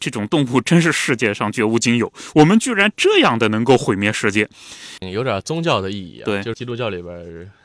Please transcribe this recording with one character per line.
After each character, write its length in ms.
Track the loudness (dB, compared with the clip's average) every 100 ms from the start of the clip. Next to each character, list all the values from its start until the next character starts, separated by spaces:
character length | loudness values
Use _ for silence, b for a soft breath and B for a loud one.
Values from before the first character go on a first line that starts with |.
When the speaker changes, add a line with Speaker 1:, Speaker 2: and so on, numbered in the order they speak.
Speaker 1:
这 100 | -8
种 160 | -6 -2
动 180 | 0 2
物 120 | 0
真 220 | 2 4
是 100 | 4
世 240 | 0 -2 0
界 180 | 0
上 160 | 0 -2
绝 140 | 0
无 160 | 0 2
仅 160 | 2 0
有， 160 | -2 B B 4
我 80 |
们 160 | 6 6
居 140 | 2
然 180 | 0 0 2
这 220 | 2 4
样 200 | 2 2
的 80 | 2
能 160 | 2
够 140 | 4 4
毁 180 | 4 0
灭 160 | 0
世 180 | 0 0
界。 200 | 0 -2 B B B B B -8
Speaker 2:
有 100 | -6
点 180 | -4 -4
宗 200 | -4 -4
教 160 | 0 0
的 100 | -2
意 80 | -6
义 220 | -12 -10
啊， 60 | -4
Speaker 1:
对。 180 | -4
Speaker 2:
就 80 | -4
是 40 | -8
基 100 | -8
督 100 | -6
教 140 | -6
里 120 | -6
边 140 | -10 -14
儿， 320 | -16 -16 -18 -20